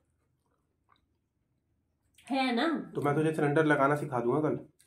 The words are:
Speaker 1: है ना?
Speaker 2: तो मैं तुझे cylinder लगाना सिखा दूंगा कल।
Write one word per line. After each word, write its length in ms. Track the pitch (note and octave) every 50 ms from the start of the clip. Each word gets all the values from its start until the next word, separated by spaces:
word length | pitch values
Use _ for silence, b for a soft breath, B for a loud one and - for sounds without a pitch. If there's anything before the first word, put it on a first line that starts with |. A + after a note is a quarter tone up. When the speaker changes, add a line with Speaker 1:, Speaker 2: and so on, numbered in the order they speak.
| _ _ _ _ _ _ _ _ _ _ _ _ _ _ _ _ _ _ _ _ _ _ _ _ _ _ _ _ _ _ _ _ _ _ _ _ _ _ _ _ _ _ _ _ - -
Speaker 1:
है 260 | C4+ C4+ C4 B3+ A#3
ना? 360 | A#3 D4+ E4+ D4 G#3+ - - -
Speaker 2:
तो 60 | C#3
मैं 140 | C3 C#3+ C#3+
तुझे 180 | D#3 D#3 D#3+ D3+
cylinder 320 | D#3+ D3+ C#3+ C#3+ D#3+ D#3
लगाना 300 | D3+ D3 C#3 C3+ C#3 D3
सिखा 240 | C#3+ - B2+ C3 A#2+
दूंगा 300 | A#2 A#2+ C3+ D3+ D3+ C#3
कल। 100 | A#2+ - - - _ _ _